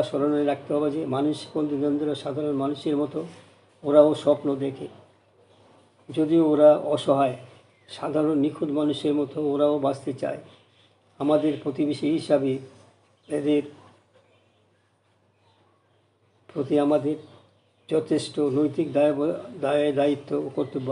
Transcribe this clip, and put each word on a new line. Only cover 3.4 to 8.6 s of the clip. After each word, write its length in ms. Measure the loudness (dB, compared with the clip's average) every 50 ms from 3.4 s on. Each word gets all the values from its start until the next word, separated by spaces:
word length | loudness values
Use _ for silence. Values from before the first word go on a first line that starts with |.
| -20 -20 -20 _ _ _ _ _ -2
ওরাও 260 | 6 8 8 8 8 6 2
স্বপ্ন 260 | 2 2 2 2 0 -2 -2 -2 -4
দেখে, 240 | -6 -6 -8 -12 -16 -16 -20 -20 _ _ _ _ _ _ _ _ _ _ _ _ _ -20 -20 _ _ _ _ _ -6
যদিও 340 | -2 -2 0 2 4 4 4 4
ওরা 180 | 6 8 8 8 8 6 4 0 -2
অসহায়, 420 | 0 2 2 2 4 2 0 -2 -4 -12 -20 -20 -20 -20 _ _ _ _ -20 -14
সাধারণ 400 | -10 -6 -4 0 0 2 2 2 2 2
নিখুঁত 260 | 0 -2 -2